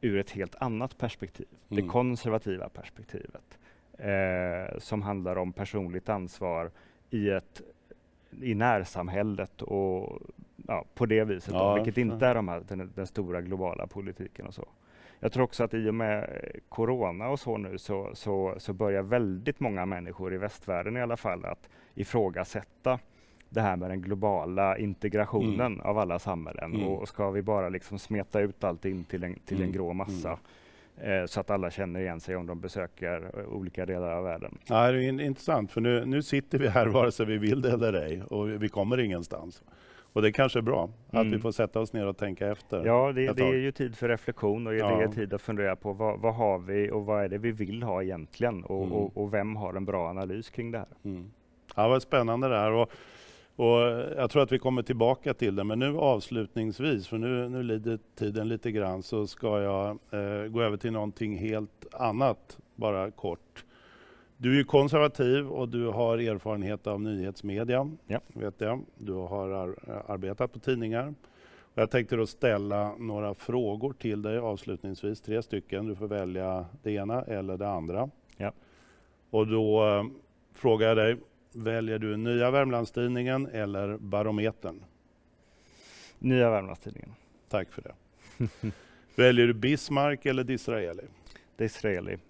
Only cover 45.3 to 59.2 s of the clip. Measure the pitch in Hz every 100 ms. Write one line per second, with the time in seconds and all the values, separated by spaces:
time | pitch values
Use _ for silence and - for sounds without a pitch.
45.3 | 98 - 104 101 92 104 98 110 104 113
46.3 | 113 110 92 90 101 104 107 104 107 98
47.3 | 101 117 110 98 110 117 92 95 95 78
48.3 | - 120 98 - 95 95 104 101 104 104
49.3 | 104 101 107 98 95 95 98 85 95 95
50.3 | 101 117 - 117 117 95 - 101 92 95
51.3 | - _ _ - - 110 131 - 139 117
52.3 | 120 135 113 107 113 113 - - - -
53.3 | - - - 117 117 120 117 139 151 123
54.3 | 147 135 131 131 127 117 123 117 131 147
55.3 | 123 110 98 98 110 135 151 147 117 -
56.3 | 117 104 - 110 101 143 117 90 110 120
57.3 | 123 123 127 123 110 110 113 - - 107
58.3 | 107 110 113 120 107 95 92 92 110